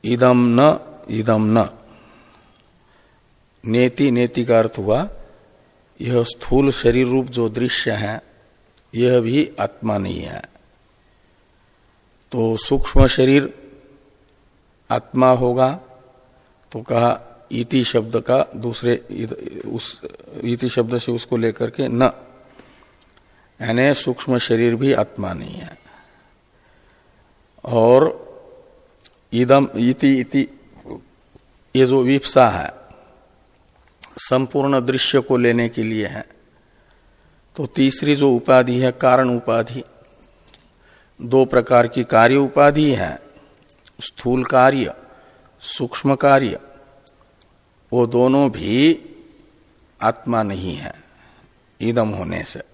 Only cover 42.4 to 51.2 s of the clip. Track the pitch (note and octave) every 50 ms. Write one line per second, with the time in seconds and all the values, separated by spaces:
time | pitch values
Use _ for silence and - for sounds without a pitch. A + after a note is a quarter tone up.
42.4 | C#3 C3 - C#3+ C#3+ D3 C#3+ D3+ D#3 D3 C3 G#2+ F#2 E2+ - - - - _ -
43.4 | _ _ _ _ _ _ - _ _ _ _ - - - _ - - A#2+ B2 B2+
44.4 | B2+ - - B2+ B2+ C3+ C#3 C3+ A2+ D#2+ - - - - - - _ _ _ _
45.4 | _ _ _ _ - - - - C#3 A#2+ - - - C#3 C#3 - - C#3 C#3 C3+
46.4 | C3+ G#2+ F2+ - - - - - - _ _ _ _ - _ _ _ _ _ _
47.4 | _ _ _ _ _ _ _ _ _ _ - B2 A#2+ A#2 A#2 A#2+ B2 C3 C3 C#3
48.4 | C#3+ C3+ A2 - - F#2+ A2 B2+ C#3+ D#3+ E3 - - - - - - _ _ _
49.4 | _ _ _ _ _ _ _ _ _ _ _ _ - A2 A2+ - - B2 A#2 A2+
50.4 | A2 G2+ G2 F#2 F#2 F#2 E2+ D2 - - - - - _ _ _